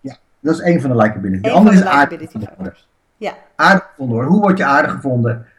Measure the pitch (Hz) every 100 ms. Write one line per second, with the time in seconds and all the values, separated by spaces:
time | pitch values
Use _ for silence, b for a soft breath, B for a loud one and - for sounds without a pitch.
0 | 131 - _ _ 151 160 175 165 135 117
1 | 107 98 95 95 98 - 214 185 190 143
2 | 139 160 160 110 107 - 190 - _ _
3 | _ _ 208 - _ - 165 196 - -
4 | 127 113 135 208 202 - 143 143 147 139
5 | 135 123 113 - B